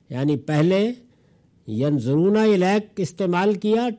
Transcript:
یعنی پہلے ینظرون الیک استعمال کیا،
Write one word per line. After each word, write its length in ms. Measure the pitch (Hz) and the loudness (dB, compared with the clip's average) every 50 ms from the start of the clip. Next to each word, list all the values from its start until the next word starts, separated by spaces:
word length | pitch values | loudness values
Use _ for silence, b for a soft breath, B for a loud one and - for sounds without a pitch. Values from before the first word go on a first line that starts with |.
| _ - | _ -10
یعنی 260 | 127 123 139 147 147 | -6 -4 -2 -2 -2
پہلے 560 | 117 - - 151 147 156 180 185 196 208 233 247 - b b b b b b b b b b b _ _ - | -2 -2 -2 0 2 2 2 2 2 0 -2 -4 -8 b b b b b b b b b b b _ _ -8
ینظرون 680 | 110 110 139 147 147 131 110 127 139 156 175 202 208 | -6 -4 -2 0 -2 -2 0 0 0 2 2 2 2
الیک 640 | 214 220 220 208 185 180 185 202 214 208 - - 202 | 2 2 2 4 4 2 2 0 0 -2 -6 -8 -8
استعمال 540 | 180 - - - 196 175 175 175 196 214 208 | -8 -6 -6 -4 -4 -2 0 0 0 0 0
کیا، 340 | 175 - 214 220 226 247 247 226 | 0 0 0 0 0 0 -2 -6